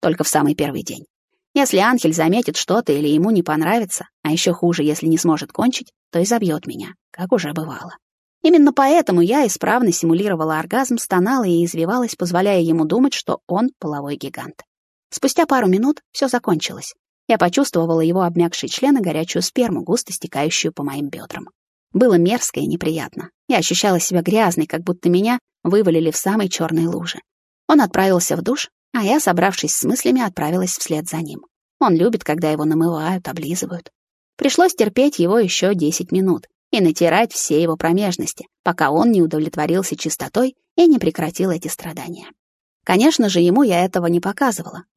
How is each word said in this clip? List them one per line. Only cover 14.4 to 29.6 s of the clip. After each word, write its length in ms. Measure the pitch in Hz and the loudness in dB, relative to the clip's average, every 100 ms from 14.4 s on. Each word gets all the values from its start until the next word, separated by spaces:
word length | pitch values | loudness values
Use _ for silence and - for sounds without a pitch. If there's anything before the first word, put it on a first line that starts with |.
| - - _ _ _ _ _ | -16 -18 _ _ _ _ _
Спустя 340 | - 277 - 320 | -4 0 2 2
пару 220 | 262 202 | 2 2
минут 340 | 185 262 302 _ | 2 2 -2 _
все 160 | - 262 | -4 -2
закончилось. 680 | 247 - 160 - - - - _ _ - | -2 0 -2 -2 -10 -16 -20 _ _ -2
Я 100 | 220 | 2
почувствовала 640 | 175 220 285 170 165 165 | 2 2 0 0 0 2
его 220 | 160 180 | 2 2
обмякший 440 | 175 170 170 - 160 | 0 0 -2 -2 -8
член 300 | - 269 277 | -2 2 2
и 40 | |
горячую 420 | 180 156 165 175 | 2 -4 -4 -4
сперму, 400 | 180 - 233 180 | -4 -2 -2 -2
густо 280 | 170 233 - | -2 -4 -4
стекающую 600 | 180 - 139 151 - 165 | -12 -8 -4 -2 -2 -4
по 100 | 170 | -6
моим 260 | 143 139 143 | -8 -6 -8
бедрам. 400 | - - - - _ _ _ _ | -10 -14 -16 -16 _ _ _ _
Было 220 | 185 247 180 | 2 4 4
мерзко 440 | 175 240 - - | 4 0 -4 -6
и 60 | 156 | -6
неприятно. 640 | 170 - 160 127 - - _ - | -4 -4 -4 -8 -10 -16 _ -2
Я 120 | 170 | 0
ощущала 400 | 170 180 208 180 | 0 0 2 0
себя 240 | - 175 | 0 -2
грязной, 420 | 170 214 202 175 151 | 0 2 2 0 -2
как 160 | 160 | -4
будто 280 | 175 175 175 | -4 -2 0
меня 300 | 175 214 247 - _ | 2 2 -2 -6 _
вывалили 460 | 170 202 190 165 160 | 0 2 2 2 0
в 80 | - | -2
самой 320 | 190 214 190 | -2 -2 -2
черной 380 | - 165 160 165 | -4 -2 0 -2
луже. 320 | 175 170 - - _ _ _ - | -4 -8 -12 -16 _ _ _ 2
Он 120 | 302 | 2
отправился 560 | 202 - 190 180 - 147 | 4 2 2 2 0 -2
в 60 | |
душ, 280 | 185 277 - _ _ | -2 -4 -6 _ _
а 100 | 240 | -4
я, 160 | 202 294 | 0 0
собравшись 560 | - 175 196 185 | 2 2 0 0